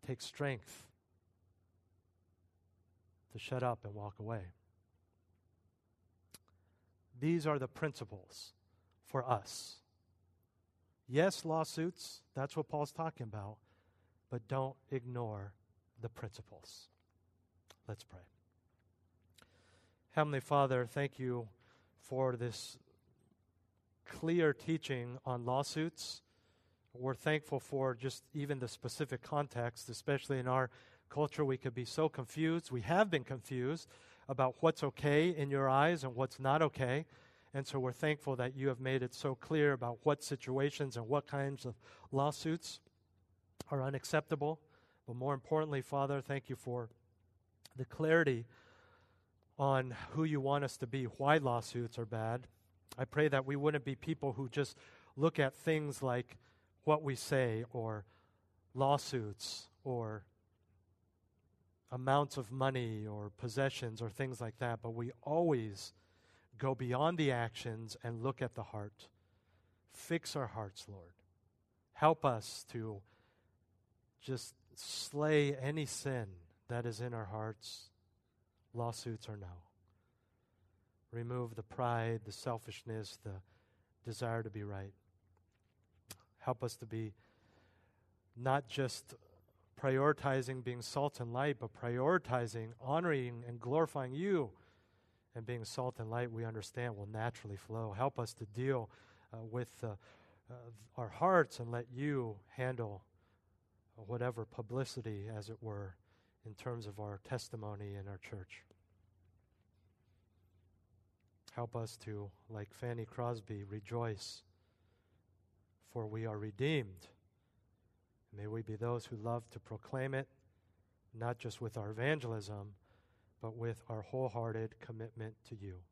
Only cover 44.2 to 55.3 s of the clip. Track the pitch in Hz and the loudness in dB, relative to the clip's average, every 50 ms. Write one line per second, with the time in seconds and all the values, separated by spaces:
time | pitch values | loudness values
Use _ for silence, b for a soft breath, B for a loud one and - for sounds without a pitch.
44.2 | 151 - 165 143 143 147 160 156 _ b b b b b b b b - 117 123 | 2 2 0 0 2 0 -2 -2 _ b b b b b b b b -10 -6 -2
45.2 | 127 139 143 135 117 - 160 156 156 156 147 135 127 - - 139 139 139 143 139 | 0 0 0 0 0 2 4 4 4 4 0 -2 -2 0 0 2 2 2 2 -2
46.2 | 131 - 139 139 127 - 135 - - - 123 123 117 113 - _ _ _ _ _ | -2 -2 -4 -4 -2 -6 -8 -6 -4 -4 -4 -4 -4 -6 -12 _ _ _ _ _
47.2 | _ _ _ _ _ _ _ _ _ - _ 127 131 - - - 156 156 160 165 | _ _ _ _ _ _ _ _ _ -20 _ -10 -10 -10 -4 0 4 8 8 8
48.2 | 165 143 131 117 117 b b b b b b b b b b b b b b b | 8 8 4 2 0 b b b b b b b b b b b b b b b
49.2 | b b b _ _ _ _ - 143 139 135 131 131 127 120 - - - - 147 | b b b _ _ _ _ 0 4 4 4 4 2 0 -4 -8 -10 -6 -2 0
50.2 | 160 160 151 143 131 135 139 143 143 131 - - - 120 113 139 131 117 - - | 0 2 2 2 2 4 4 4 2 0 -2 -4 -6 -4 -2 -2 -2 -2 -4 0
51.2 | 139 139 151 160 139 135 120 117 110 - - 123 120 113 - - 117 107 117 113 | 6 6 6 6 6 4 2 2 0 -2 -4 -4 -4 -4 -4 -6 -6 -4 -2 -2
52.2 | 110 113 117 123 123 - _ _ _ _ _ _ _ _ - - 131 - - 151 | 0 0 -2 -2 -4 -8 _ _ _ _ _ _ _ _ -4 -4 -4 -2 4 4
53.2 | 151 151 139 135 131 131 143 143 143 151 151 147 123 139 135 123 - - 160 156 | 4 6 6 4 2 2 0 2 4 4 2 2 0 -2 -6 -4 -2 -4 -4 0
54.2 | - 139 127 - 135 123 - - 143 - - B B B B B B B B - | 0 -2 0 0 -4 -2 0 0 0 0 -2 B B B B B B B B 4
55.2 | 139 165 | 4 4